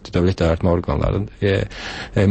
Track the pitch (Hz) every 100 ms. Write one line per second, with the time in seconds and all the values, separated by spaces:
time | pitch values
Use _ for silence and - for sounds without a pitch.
0 | - 90 90 95 82 82 92 87 - 73
1 | - 95 107 - 101 98 104 - - -
2 | - 104 98